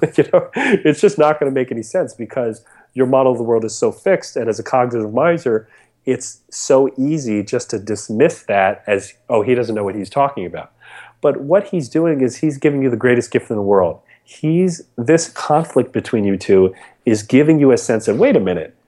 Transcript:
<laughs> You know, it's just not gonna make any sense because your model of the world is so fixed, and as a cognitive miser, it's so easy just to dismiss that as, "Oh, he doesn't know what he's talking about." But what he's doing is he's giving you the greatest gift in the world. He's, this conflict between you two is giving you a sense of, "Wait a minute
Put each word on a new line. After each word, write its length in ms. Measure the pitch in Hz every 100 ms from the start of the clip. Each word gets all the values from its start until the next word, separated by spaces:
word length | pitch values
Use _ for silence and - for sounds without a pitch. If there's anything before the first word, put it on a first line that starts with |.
| 151
<laughs> 40 | -
You 80 | -
know, 180 | 180 - 240
it's 460 | 269 220 156 147
just 160 | 202 -
not 220 | 151 151
gonna 120 | 139
make 200 | 135 127
any 120 | 117
sense 300 | 110 185 127
because 500 | - 113 - 117 110 _ _ _
your 140 | 123 127
model 240 | 131 131
of 60 | 120
the 60 |
world 220 | 113 113 110
is 100 | -
so 140 | 117
fixed, 440 | - 196 180 - 143
and 100 | 113
as 100 | 107
a 40 |
cognitive 500 | - 131 123 120 107
miser, 540 | 117 165 170 170 110 110 _ _ _ -
it's 340 | 120 - - _
so 400 | - - 131 135 -
easy 460 | 139 160 127 104
just 260 | 101 123 -
to 80 | 107
dismiss 640 | 104 107 - 110 156 -
that 400 | - 101 95 104 -
as, 260 | 98 - - -
"Oh, 120 | 113
he 140 | 104 123
doesn't 200 | 117 107
know 80 |
what 120 | 101 104
he's 140 | 92
talking 360 | 143 139 - 87
about." 260 | - - _ - - - _
But 200 | 147 135
what 260 | 139 190 196
he's 220 | 180 123
doing 320 | 156 165 143
is 160 | 127 -
he's 200 | 156 139
giving 240 | 151 143
you 80 | 135
the 60 | 113
greatest 340 | 123 120 -
gift 180 | 120 -
in 60 | 110
the 40 |
world. 380 | 98 98 85 82 _ _
He's, 600 | _ - 156 165 185 170 - -
this 320 | 120 165 -
conflict 640 | - - 151 160 131 117
between 300 | 107 - 113 101
you 120 | 95
two 360 | - 95 95 - - _ -
is 180 | 107
giving 360 | 104 127 147 160
you 120 | 139
a 60 | 117
sense 300 | - 113 110
of, 100 | 113
"Wait 160 | 254 180
a 40 |
minute 340 | 92 85 78 _